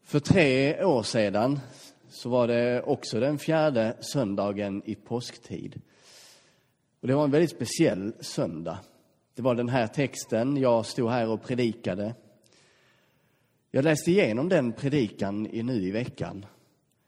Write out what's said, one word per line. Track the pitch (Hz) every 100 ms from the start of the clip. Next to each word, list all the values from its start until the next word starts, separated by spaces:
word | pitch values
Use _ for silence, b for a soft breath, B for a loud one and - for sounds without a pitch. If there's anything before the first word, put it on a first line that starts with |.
För | - 147
tre | - 190 147 131 139 -
år | 185 127
sedan | 107 123 104 101 123 143 127 B B B -
så | - 120
var | 123 117
det | 120 120 120
också | 92 139 - 110
den | 135 147
fjärde | - 160 156 120 110 120
söndagen | - 147 110 101 101 101 101 98
i | 110
påsktid. | 101 - 120 - - - - - - B B B B B B B B B B _ _
Och | 120
det |
var | 139
en | 147
väldigt | 143 170
speciell | - 110 - 156 92 101 -
söndag. | - - 98 80 82 95 b b b _ _
Det | -
var | 127
den | 120 120
här | 131 110
texten, | - 127 - - 110 127 143
jag | 127 117 110
stod | - 117
här | 123 113
och | 110
predikade. | - 123 120 107 107 92 104 123 _ _ b b b b b b b b b b b b b
Jag | 127
läste | 147 151 -
igenom | 190 143 110 175
den | 175 123
predikan | 110 139 147 107 - 98 101 107
i, | 113
nu | 120 123
i | 92
veckan | 107 127 - 85 95 101 b b b b b